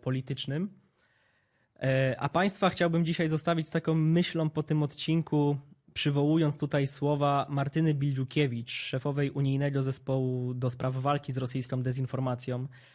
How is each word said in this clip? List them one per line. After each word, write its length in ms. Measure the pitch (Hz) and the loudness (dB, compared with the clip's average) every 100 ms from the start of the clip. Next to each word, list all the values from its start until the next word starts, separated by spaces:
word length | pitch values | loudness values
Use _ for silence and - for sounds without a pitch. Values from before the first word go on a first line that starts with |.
politycznym. 840 | - 131 131 135 - 143 196 - _ _ _ _ _ _ _ _ _ _ | -4 -4 -4 -6 -4 -4 -4 -8 _ _ _ _ _ _ _ _ _ _
E, 340 | 131 131 131 - | 0 2 2 0
a 100 | 139 | -2
państwa 420 | 165 196 196 185 | 2 0 2 0
chciałbym 340 | - 170 165 | 2 2 2
dzisiaj 240 | 165 165 160 | 2 0 0
zostawić 380 | 156 - 165 156 | 0 0 -2 -2
z 40 | |
taką 240 | 165 160 | -2 0
myślą 560 | 160 156 165 175 165 156 | 2 4 4 2 0 -2
po 120 | 156 | -2
tym 200 | 151 156 | 0 0
odcinku, 760 | 147 - - 165 156 151 143 143 - - _ | 0 -2 0 0 2 2 2 0 -4 -20 _
przywołując 640 | - 151 143 147 160 156 - | -4 0 2 4 4 2 0
tutaj 280 | 143 147 139 | -2 0 -2
słowa 600 | - 143 147 143 143 - | 0 0 2 2 2 0
Martyny 460 | 143 139 160 160 | -2 -2 2 2
Bildziukiewicz, 800 | 147 143 135 127 - 143 120 117 | 2 0 0 -2 0 0 0 -6
szefowej 580 | - - 131 147 139 143 | -8 -4 -4 -2 0 -2
unijnego 520 | 139 139 135 143 139 | 0 0 2 0 0
zespołu 720 | 135 127 - 131 127 127 123 | -2 -4 -2 0 0 -2 -2
do 160 | 127 123 | -2 -4
spraw 240 | 123 127 | -2 -4
walki 380 | 131 135 143 143 | -2 0 -2 -2
z 60 | 127 | -4
rosyjską 440 | 127 131 123 127 | -4 -4 -4 -2
dezinformacją. 880 | 127 127 131 131 131 123 - 123 135 - - | -2 -2 -4 -2 -2 -2 -4 -6 -6 -12 -20